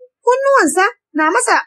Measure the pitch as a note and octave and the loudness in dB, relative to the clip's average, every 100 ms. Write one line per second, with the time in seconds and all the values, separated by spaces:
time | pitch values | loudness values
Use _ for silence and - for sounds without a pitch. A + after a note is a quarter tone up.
0 | - _ A#4+ C5 C#5 C5+ D#4+ E4 G#4 - | -14 _ -2 0 2 2 2 0 -2 -4
1 | _ D4+ D#4 A4+ A#4+ E4 | _ -4 -2 -2 0 -2